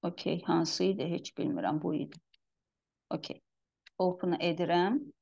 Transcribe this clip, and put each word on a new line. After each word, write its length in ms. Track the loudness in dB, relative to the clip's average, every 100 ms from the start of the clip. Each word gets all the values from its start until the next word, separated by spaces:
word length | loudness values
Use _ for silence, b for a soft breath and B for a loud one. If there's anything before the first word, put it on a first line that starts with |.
Okey, 400 | -4 -4 -2 -2
hansı 420 | 2 2 2 2
idi? 260 | 2 2 -2
Heç 220 | -4 -6 -4
bilmirəm, 460 | -2 0 0 0
bu 120 | 0
idi. 220 | -2 -4 -10 _ _ _ _ _ _ _ _ _
Okey. 320 | -8 -8 -14 _ _ _ _ -20 _
Open 400 | 0 2 0 2
edirəm. 580 | 0 0 2 4 4 0 -2 -18